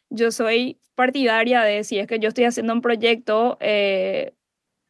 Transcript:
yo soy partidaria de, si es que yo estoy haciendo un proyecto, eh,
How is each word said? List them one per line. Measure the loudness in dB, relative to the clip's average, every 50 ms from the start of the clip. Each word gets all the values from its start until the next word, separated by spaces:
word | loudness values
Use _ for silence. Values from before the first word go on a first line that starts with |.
| _ -10
yo | -4 0 0 0
soy | 0 0 0 0 2 0 0 -2 -6 _ _ _ _
partidaria | -2 0 0 0 0 0 2 2 2 2 2 2 4 4
de, | 2 0 0 -2
si | -4 -4 -4
es | -4 -2
que | -4 -2
yo | -2 -2
estoy | 0 2 2
haciendo | 2 0 0 -2 -2 -2
un | 0
proyecto, | 0 0 0 2 2 0 0 0 0 -2 0 2 2 0 0 -2
eh, | -2 0 0 0 0 0 0 0 -2 -2 -2 -4 -6 -8 -10 _ _ _ _ _ _ _ _ _ _ _